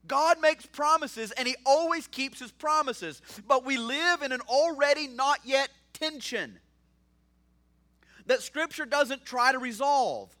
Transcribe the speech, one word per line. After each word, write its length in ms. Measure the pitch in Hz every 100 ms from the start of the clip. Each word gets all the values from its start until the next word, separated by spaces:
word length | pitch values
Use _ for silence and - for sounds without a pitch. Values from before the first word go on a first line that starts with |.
| -
God 340 | 277 320 339
makes 240 | 311 311
promises, 640 | - - 294 320 302 226 220
and 140 | 240 247
he 100 | 254 -
always 400 | 285 330 330 -
keeps 340 | - 269 -
his 100 | 247
promises, 720 | _ 302 311 285 - 165 143 - - 208
but 200 | 269 254
we 100 | 262
live 460 | 233 277 349 339
in 100 | 277
an 80 | 254 233
already 600 | 254 330 285 285 294 294
not 320 | 240 269 285
yet 240 | 240 269 277 _ _
tension 680 | - 311 302 - 233 139 95 _ _ _ _ _ _ _ _ _ _ _ _ _ _ _ -
that 180 | - 247
Scripture 440 | - 294 330 - 285
doesn't 400 | 285 277 269 -
try 260 | 247 247
to 60 | 262
resolve. 760 | 247 214 277 285 226 120 98 _